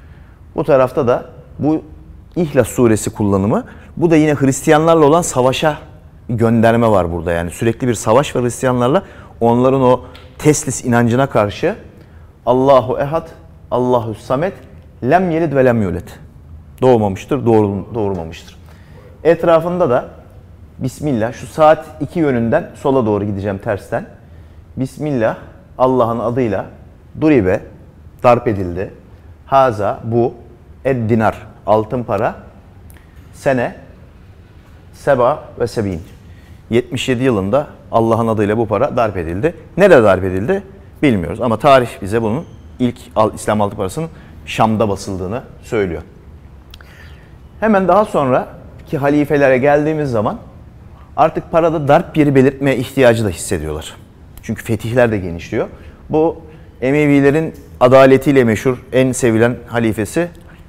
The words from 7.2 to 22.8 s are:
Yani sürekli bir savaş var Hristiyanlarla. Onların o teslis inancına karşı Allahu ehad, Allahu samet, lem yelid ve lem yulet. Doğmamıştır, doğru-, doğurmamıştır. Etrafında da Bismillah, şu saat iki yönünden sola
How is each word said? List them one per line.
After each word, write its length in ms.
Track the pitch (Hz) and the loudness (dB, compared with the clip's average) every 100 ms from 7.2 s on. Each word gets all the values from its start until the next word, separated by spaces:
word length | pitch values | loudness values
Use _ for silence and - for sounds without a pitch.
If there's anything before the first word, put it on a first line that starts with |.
| 82 | -4
Yani 180 | 85 85 | -4 -4
sürekli 380 | - 113 - 127 | -4 -4 -2 -4
bir 60 | |
savaş 420 | 107 - 120 147 131 | -4 2 2 2 -4
var 80 | |
Hristiyanlarla. 580 | 123 - 131 123 123 175 - - - - | -4 -4 -2 0 0 0 -4 -16 -20 -4
Onların 420 | 117 120 131 135 | 0 2 2 2
o 180 | 127 123 - - - - | 2 2 -2 -20 -20 -2
teslis 460 | 151 147 - - | 0 0 -4 -8
inancına 420 | 127 120 120 120 135 | 0 2 2 0 0
karşı 480 | 120 104 - 160 220 - - - - - - - | 0 -2 -2 -6 -6 -14 -20 -20 -20 -20 -10 -2
Allahu 520 | 127 135 135 117 - | 2 4 4 4 -4
ehad, 300 | 139 165 165 - - - - | -4 -6 -8 -18 -20 -20 -6
Allahu 440 | 120 123 123 113 | -2 0 0 -2
samet, 380 | 104 - 135 180 - - - - - | -10 -6 -4 -4 -8 -20 -20 -20 -8
lem 260 | 120 170 190 | 0 0 2
yelid 220 | 160 170 | -2 0
ve 120 | 139 | 2
lem 180 | 127 117 | 2 2
yulet. 360 | 95 87 - - - - - - - - | -2 -4 -10 -18 -20 -20 -20 -20 -20 0
Doğmamıştır, 640 | 127 120 104 95 - 143 117 | 2 4 2 -4 -6 -4 2
doğru-, 480 | 110 104 101 - | 2 2 -2 -8
doğurmamıştır. 640 | 117 101 95 82 82 - - - - - - - - | -6 -6 -6 -10 -16 -20 -20 -20 -20 -20 -20 -20 -2
Etrafında 640 | 156 170 170 165 170 180 165 | 0 2 2 2 0 -2 0
da 180 | 123 - - - - - - - - | 0 -2 -14 -20 -20 -20 -20 -20 -10
Bismillah, 540 | 127 - 151 120 110 | -10 -6 -4 -2 -4
şu 140 | 123 - | -6 -12
saat 400 | - 151 156 - - | 2 4 4 -2 -12
iki 180 | 147 175 | -8 -2
yönünden 520 | 147 123 117 156 - | -2 0 0 -2 -4
sola 320 | - | -6